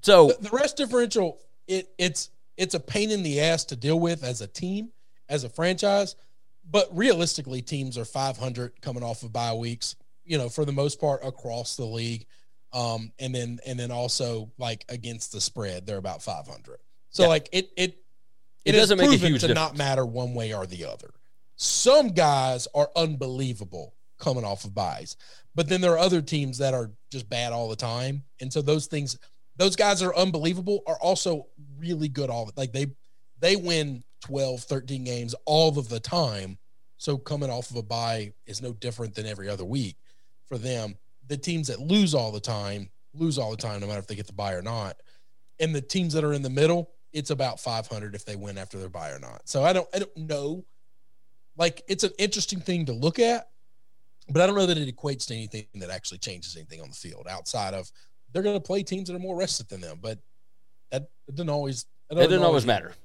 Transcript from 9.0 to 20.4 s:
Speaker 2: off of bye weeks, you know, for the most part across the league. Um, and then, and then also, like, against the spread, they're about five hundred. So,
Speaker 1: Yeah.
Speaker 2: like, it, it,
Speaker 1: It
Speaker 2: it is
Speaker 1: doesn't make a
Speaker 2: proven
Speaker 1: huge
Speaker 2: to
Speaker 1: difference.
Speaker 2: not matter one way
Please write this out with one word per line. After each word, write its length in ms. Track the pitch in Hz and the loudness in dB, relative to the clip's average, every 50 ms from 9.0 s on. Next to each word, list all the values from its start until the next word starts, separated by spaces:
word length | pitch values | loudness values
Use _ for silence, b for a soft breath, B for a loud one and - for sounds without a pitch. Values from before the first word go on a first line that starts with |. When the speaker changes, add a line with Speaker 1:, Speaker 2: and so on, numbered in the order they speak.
Speaker 2:
off 220 | 120 117 117 - - | -6 -6 -8 -8 -10
of 80 | 113 | -6
bye 200 | 107 123 117 117 113 | -4 -2 -2 0 -2
weeks, 420 | 113 117 117 120 117 - - - - - - - - - | -2 -4 -6 -6 -6 -6 -8 -8 -10 -18 -20 -20 -20 -6
you 140 | 175 165 147 | -2 -2 -2
know, 100 | 123 120 | -2 -2
for 160 | - - 151 | -2 -2 -2
the 60 | 143 | 0
most 280 | 139 139 139 147 143 - | 0 0 0 -2 -2 0
part 240 | - 147 139 131 127 | 0 0 0 0 -4
across 500 | 131 123 - - 123 117 120 117 - - | -8 -10 -8 -10 -8 -6 -6 -6 -6 -6
the 120 | - 123 | -6 -6
league. 400 | 110 113 117 117 117 117 113 104 - - - - - - - - - - | -6 -4 -4 -4 -4 -6 -6 -10 -16 -20 -20 -20 -20 -20 -20 -20 -8 -4
Um, 380 | 127 120 117 113 113 113 113 - - | -4 -2 -2 -2 -4 -6 -10 -12 -10
and 160 | 131 131 127 | -8 -6 -4
then, 240 | 123 120 120 120 120 - | -4 -4 -6 -8 -10 -8
and 120 | 131 127 123 | -8 -6 -6
then 120 | 120 120 | -6 -6
also, 600 | 120 120 123 120 - - 131 120 117 110 110 113 - | -4 -4 -2 -2 -2 -2 -2 -2 -4 -6 -8 -10 -10
like, 300 | - 127 117 113 - - - | -8 -6 -6 -6 -8 -10 -12
against 440 | 123 120 110 120 117 110 - - | -12 -10 -10 -10 -10 -10 -10 -10
the 100 | - 104 | -6 -4
spread, 420 | - - - 123 107 98 90 90 90 | -4 -4 -4 -6 -6 -6 -6 -8 -8
they're 120 | 101 104 98 | -8 -8 -6
about 240 | 92 95 90 73 | -6 -8 -8 -8
five 240 | - - 92 78 71 | -8 -8 -8 -8 -10
hundred. 320 | - 78 - - - - - - - - - - - | -14 -16 -18 -16 -18 -18 -18 -18 -20 -20 -20 -20 -10
So, 140 | - - 180 | 4 6 6
Speaker 1:
Yeah. 40 | 170 | 8
Speaker 2:
like, 200 | 160 156 143 - | 8 4 2 0
it, 180 | - 185 185 - - | -2 -2 -2 -2 -2
it, 140 | - 185 185 - - - - - - - - - - - - - - - | 0 0 0 -2 -8 -20 -20 -20 -20 -20 -20 -20 -20 -20 -20 -20 -6 0
Speaker 1:
It 100 | - 214 | 6 8
Speaker 2:
it 0 | |
is 60 | 214 | 8
Speaker 1:
doesn't 160 | 220 196 208 185 | 8 8 8 8
make 80 | - | 8
a 20 | 285 | 8
Speaker 2:
proven 220 | 277 196 180 170 | 8 8 8 6
Speaker 1:
huge 80 | 151 123 | 4 4
Speaker 2:
to 60 | 101 - | 4 4
Speaker 1:
difference. 220 | - - 160 156 | 4 4 2 0
Speaker 2:
not 40 | 139 | 0
matter 300 | 143 143 139 135 131 131 | 0 2 2 2 2 2
one 260 | 117 113 123 123 123 123 | 0 -2 -4 -4 -4 -4
way 200 | 120 | -4